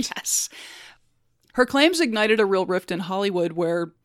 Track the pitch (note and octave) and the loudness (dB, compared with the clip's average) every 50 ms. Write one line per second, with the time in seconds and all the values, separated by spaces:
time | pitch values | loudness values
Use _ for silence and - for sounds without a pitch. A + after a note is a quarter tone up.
0 | - - - - - - - - - - - - - - - - - - - _ | -6 -6 -8 -8 -6 -4 -4 -2 -4 -6 -10 -16 -20 -20 -20 -20 -20 -20 -20 _
1 | _ _ _ _ _ _ _ _ _ _ - B3 B3 B3 - C#4 D4 F4 F4+ E4 | _ _ _ _ _ _ _ _ _ _ 0 0 0 2 4 4 4 4 4 2
2 | E4 A#3 A3 G#3+ G#3+ G#3+ A3 A3 G#3 G3 G3 F#3+ F3+ F3 F3+ F#3+ - - F3 F3 | 0 0 2 0 2 4 4 4 4 2 2 2 2 0 -2 -2 -2 -4 -6 -6
3 | F3 F3 F#3+ G3 G3+ G3+ F3+ F3+ E3+ E3+ D#3+ E3+ E3+ E3 E3+ F3 E3+ E3 - _ | -4 -4 -4 -2 -2 0 0 0 -2 -2 -2 -2 -2 0 0 -2 -4 -6 -10 _